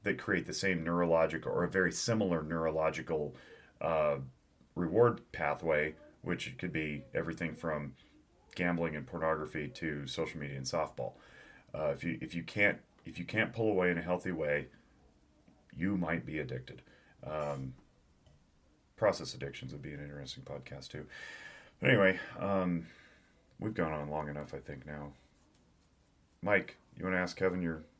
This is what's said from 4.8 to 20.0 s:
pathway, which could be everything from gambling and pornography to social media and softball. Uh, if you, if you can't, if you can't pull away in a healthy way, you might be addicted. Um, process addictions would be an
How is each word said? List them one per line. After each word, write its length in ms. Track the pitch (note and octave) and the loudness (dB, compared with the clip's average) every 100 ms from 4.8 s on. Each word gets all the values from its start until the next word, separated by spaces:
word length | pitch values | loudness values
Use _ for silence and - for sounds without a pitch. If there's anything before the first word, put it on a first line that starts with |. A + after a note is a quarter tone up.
| E2 F#2 A#2+ - - | 2 8 6 6 -8
pathway, 640 | - D2+ C#2+ E2 D#2 D2+ - - - | -2 -2 0 2 2 2 -4 -20 -10
which 360 | - E2+ - - | -4 -4 -4 -6
could 140 | F2+ | -4
be 320 | D#2 D#2 D2 - | -2 -2 -6 -4
everything 400 | D2 D#2+ D2 E2+ | -4 -2 -4 -4
from 400 | D#2+ E2 D2+ C#2 B1+ - - _ _ _ - | -4 -4 -4 -4 -12 -20 -20 _ _ _ -2
gambling 400 | F2 F2 E2 D2+ | 0 2 0 -2
and 100 | C2 | -6
pornography 600 | E2+ D#2+ D#2 D2+ D#2 D2 | 0 2 2 -2 -6 -6
to 400 | - D#2+ D2 C#2 | -4 -4 -4 -6
social 320 | - D#2 D#2+ | -4 -4 -4
media 180 | C#2+ C2+ | -8 -6
and 80 | C2 | -4
softball. 480 | E2+ D#2 - A#1 - - - - - - D2+ | -2 -2 -4 -8 -8 -20 -20 -20 -20 -10 -2
Uh, 140 | D2+ | -2
if 140 | C#2 | 0
you, 140 | E2+ E2 | -2 -4
if 120 | - | -4
you 100 | E2+ | -6
can't, 340 | E2 G#2 G2+ - - _ - | -4 4 4 4 -10 _ -14
if 140 | - | -10
you 60 | F2 | -4
can't 280 | G#2+ A2 | 0 0
pull 160 | - A2+ | 2 2
away 220 | G2 F2+ | 4 4
in 60 | E2+ | 2
a 40 | |
healthy 300 | E2+ F2+ F#2+ | 0 0 0
way, 360 | E2 D2 D2 - - _ _ - _ _ _ _ _ _ - | -2 0 0 -2 -16 _ _ -20 _ _ _ _ _ _ -2
you 220 | F2+ G2 | 0 2
might 280 | D#2+ E2 - | 0 0 -2
be 140 | D#2 | -4
addicted. 420 | C#2 B1+ - - - - - - - | -4 -6 -8 -16 -18 -20 -20 -14 -6
Um, 480 | D2+ D2 C#2 C2+ B1+ _ _ _ _ - - _ _ _ _ _ - | -4 -2 -4 -6 -10 _ _ _ _ -20 -20 _ _ _ _ _ 2
process 380 | G#2+ F#2 C#2+ | 2 2 -6
addictions 380 | - - - C2 | -8 -10 -8 -10
would 100 | D2 | -10
be 120 | D2 | -10
an 80 | D2 | -10